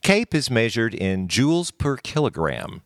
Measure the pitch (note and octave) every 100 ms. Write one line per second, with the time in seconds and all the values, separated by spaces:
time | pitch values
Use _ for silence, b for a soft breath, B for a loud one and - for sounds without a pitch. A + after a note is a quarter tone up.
0 | - G3+ A#3 D#3+ C3+ A#2+ A2+ A#2 A2+ A2+
1 | F#2+ F#2+ F#2 G#2+ C#3 E3+ F3 - D3 C3
2 | - D#3 C#3 D#2+ D#2+ A#1+ F2 F#2+